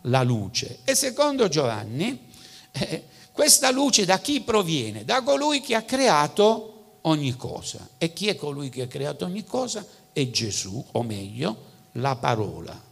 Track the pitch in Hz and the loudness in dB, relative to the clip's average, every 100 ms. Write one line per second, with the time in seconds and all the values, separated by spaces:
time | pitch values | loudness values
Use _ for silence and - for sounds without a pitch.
0 | 127 131 127 117 98 - - 123 - 269 | 2 2 4 0 -2 -6 -8 -6 0 0
1 | 269 233 294 269 208 151 127 107 104 123 | 0 2 2 4 2 2 0 -2 -6 -4
2 | 214 269 - - - - - 135 - 165 | -4 -4 -14 -20 -20 -20 -14 -6 -4 -6
3 | - - - - 294 - 269 262 277 - | -10 -20 -12 2 4 6 4 4 4 2
4 | 185 190 - 294 214 220 170 156 110 110 | 4 2 2 -2 2 0 2 -2 -2 -6
5 | 120 247 254 277 294 285 - 226 220 262 | -2 0 2 2 2 0 0 -2 0 2
6 | 254 151 147 - 208 226 - - - _ | 6 6 4 4 4 4 -4 -18 -20 _
7 | 160 156 139 123 - - - - - - | 0 2 0 -4 -8 -8 -10 -12 -18 -4
8 | 165 165 208 - 147 143 139 123 123 135 | -4 -2 -2 -2 -6 -6 -8 -6 -8 -6
9 | 143 147 180 196 - 254 254 214 190 - | -6 -4 -6 -6 -6 -4 -4 -6 -10 -20
10 | _ 151 127 - 113 - 95 107 - 113 | _ -2 -2 0 -2 -4 -6 -10 -4 -4
11 | 117 101 98 110 170 226 - - _ 117 | -2 -6 -8 -6 -6 -6 -16 -20 _ -4
12 | 135 131 139 113 98 82 82 - - | -2 0 0 0 -2 -8 -14 -16 -20